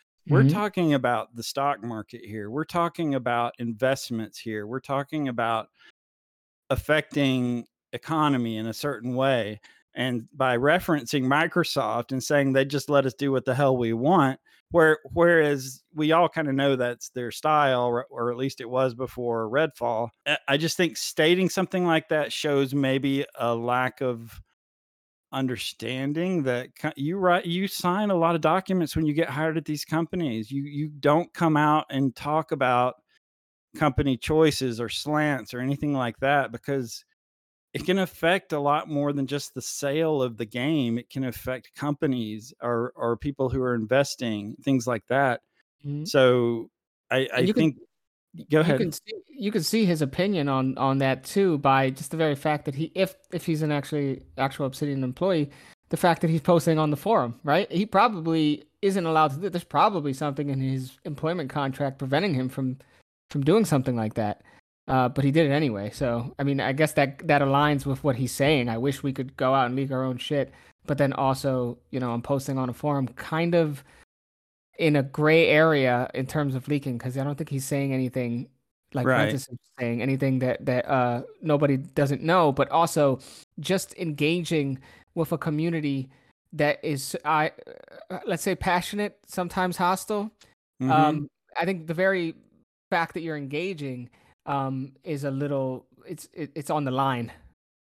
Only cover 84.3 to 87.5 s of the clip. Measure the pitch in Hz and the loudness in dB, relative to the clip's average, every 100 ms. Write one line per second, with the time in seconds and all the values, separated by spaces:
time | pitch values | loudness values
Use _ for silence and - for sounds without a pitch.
84.3 | 170 165 165 139 131 - - _ - 160 | 0 0 -2 0 -4 -10 -20 _ -6 -4
85.3 | 156 - 151 165 165 147 139 131 _ _ | -4 -2 -2 -2 -2 -2 -4 -6 _ _
86.3 | _ _ 156 147 - - 143 135 - 147 | _ _ -2 0 0 -4 -4 -6 -6 0
87.3 | 156 156 | 0 0